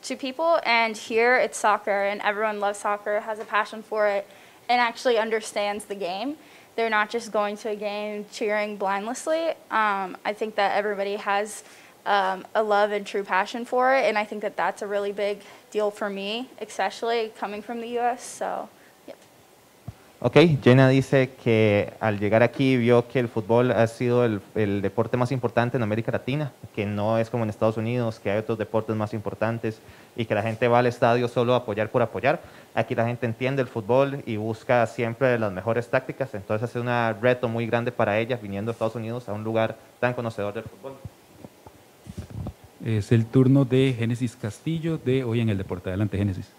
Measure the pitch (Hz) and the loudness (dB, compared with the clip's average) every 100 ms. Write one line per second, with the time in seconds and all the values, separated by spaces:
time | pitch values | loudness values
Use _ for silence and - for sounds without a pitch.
0 | - 262 269 262 330 330 - 233 226 214 | -10 -8 -8 -2 2 2 4 2 2 -2
1 | - 220 240 254 208 - 220 208 208 202 | -2 2 4 4 2 0 2 2 0 0
2 | 196 202 - 202 220 208 202 208 214 208 | 0 0 -2 0 -2 -2 -4 -2 -4 -4
3 | 214 208 220 214 214 214 214 220 214 214 | -2 -4 -4 -8 -2 -2 -2 -6 -6 0
4 | 208 202 - - - - - 247 240 233 | 2 0 -4 -18 -20 -20 -2 2 2 0
5 | 269 226 220 220 214 220 202 208 208 202 | 2 2 2 -2 -2 -4 -2 -4 -8 -8
6 | 180 190 247 311 - - - - 226 214 | -6 -4 -6 -8 -16 -20 -12 -2 0 2
7 | 208 233 214 208 208 208 226 208 208 208 | 0 -4 -2 -2 -2 -4 -6 -6 -6 -6
8 | 208 208 202 - 220 208 208 208 196 196 | -6 -8 -10 -6 -2 0 -2 -4 -2 -2
9 | 214 247 - 320 330 - - 220 214 196 | -4 -8 -2 -2 -2 -6 -4 0 0 0
10 | 185 - - 214 220 214 196 - 208 202 | -4 -6 -6 -4 -4 0 2 2 -2 -2
11 | 202 208 202 202 214 - - - - - | -4 -4 -2 -2 -2 -10 -18 -20 -20 -12
12 | - 202 190 190 - 214 220 202 208 208 | 0 2 2 -2 -2 -2 2 4 4 0
13 | 202 208 196 185 202 240 240 247 254 269 | -4 -6 0 0 0 -6 -2 2 4 4
14 | 220 208 214 214 202 - 175 196 208 202 | 2 0 -4 -6 -6 -2 -4 -2 -6 -4
15 | 202 202 202 202 - - - 208 208 208 | -4 -4 -4 -4 -12 -20 -8 -2 -2 -2
16 | 208 196 196 226 254 - 220 - 196 - | -6 -6 -6 -6 -8 -12 -12 -4 -4 -2
17 | 233 233 220 - 196 208 208 233 233 240 | -2 -2 -2 -6 -8 -8 -10 -10 -6 -2
18 | 240 247 - - 190 - - - - _ | -2 -4 -10 -8 -6 -6 -10 -18 -20 _
19 | - - - _ _ _ _ _ - - | -20 -20 -20 _ _ _ _ _ -18 -18
20 | - - 120 147 170 143 - 127 131 135 | -20 -4 4 6 8 6 6 8 8 6
21 | 135 139 131 - - 110 110 101 90 - | 4 2 2 -2 2 4 6 4 0 -2
22 | 110 104 104 110 120 - 135 127 117 120 | -2 0 2 4 4 4 2 4 6 4
23 | 120 135 117 - 98 117 123 107 113 - | 4 -2 -2 -4 2 2 4 4 2 2
24 | 123 123 120 104 - - 104 101 95 - | 0 2 2 0 -4 -2 0 0 -2 -2
25 | 110 123 123 131 117 - 120 127 110 107 | -2 0 0 0 0 0 0 0 0 -2
26 | 113 113 - 143 147 - - - 101 104 | -2 -4 -4 -4 -6 -10 -12 -6 -4 -2
27 | 104 113 113 120 110 101 110 113 113 123 | 0 0 0 -2 -4 0 0 0 -2 -2
28 | 117 110 104 101 110 113 104 110 110 107 | -4 -4 -2 -2 -2 -4 -2 -2 -2 -4
29 | 104 113 101 - 110 117 113 107 - - | -2 -4 -8 -4 -4 -2 -4 -6 -16 -20
30 | - - 113 107 110 113 123 120 123 117 | -16 -8 -2 0 -2 0 4 4 4 2
31 | 120 120 120 127 120 123 120 104 107 131 | 2 4 2 0 2 2 0 -4 0 0
32 | 113 95 123 170 - - - - 113 120 | 0 0 0 0 -6 -20 -6 -4 -2 0
33 | 117 120 120 113 127 139 123 117 101 127 | -2 -2 -4 -2 -2 -2 -2 -4 0 2
34 | 139 139 - 107 110 107 - 123 113 - | 2 -2 -6 -4 -4 -6 2 2 2 0
35 | 117 113 131 120 110 92 101 117 117 131 | -4 0 0 2 0 -2 -2 -2 0 -4
36 | - 151 135 104 98 110 117 123 120 120 | -4 -8 -8 -8 -4 -4 -2 -6 -2 0
37 | 117 104 120 123 120 113 117 117 120 - | 0 2 2 2 0 -2 0 0 -2 -2
38 | 107 104 117 120 107 98 110 113 113 120 | 0 2 0 -4 -4 -6 -6 -4 -4 -4
39 | 110 120 - 104 107 113 110 110 - - | -8 -8 -8 -6 -2 0 0 -4 -16 -2
40 | 123 117 117 110 101 110 - - 135 135 | -2 -2 -6 -4 -6 -6 -12 -14 -16 -14
41 | - - - - - _ - - - - | -18 -20 -20 -20 -20 _ -20 -20 -20 -20
42 | - - - - - - - - - 110 | -16 -14 -12 -10 -10 -12 -20 -10 -2 -2
43 | 98 117 113 135 127 139 131 127 135 120 | 4 2 4 4 6 6 6 4 2 2
44 | 117 120 127 - 107 - - 165 160 160 | -2 -2 -4 -4 -8 -6 -6 -4 -4 -4
45 | 123 131 127 113 113 98 95 92 95 92 | 0 0 0 0 0 0 -4 -6 -4 -2
46 | 107 95 101 95 98 | -2 0 -2 -2 -10